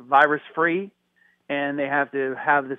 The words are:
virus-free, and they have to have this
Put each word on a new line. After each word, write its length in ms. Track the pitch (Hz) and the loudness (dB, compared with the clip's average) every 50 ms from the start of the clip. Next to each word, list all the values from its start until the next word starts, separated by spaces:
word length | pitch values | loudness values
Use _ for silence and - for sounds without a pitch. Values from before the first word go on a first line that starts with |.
| 127 123 | -4 2
virus-free, 840 | 139 143 147 147 151 143 - - - - 160 170 165 185 196 196 - _ _ _ _ _ _ _ _ _ _ - | 4 6 6 4 4 0 -6 -6 -4 -2 0 0 0 -2 -4 -6 -12 _ _ _ _ _ _ _ _ _ _ -8
and 300 | 143 143 143 143 143 143 | -6 -4 -4 -4 -4 -4
they 80 | 143 | -4
have 240 | 135 139 147 143 135 | -2 -2 -2 -2 -2
to 240 | - 139 135 131 135 | -4 -4 -4 -4 -6
have 340 | 123 - 151 143 147 135 131 | -4 -2 0 0 0 0 -4
this 100 | 139 | -8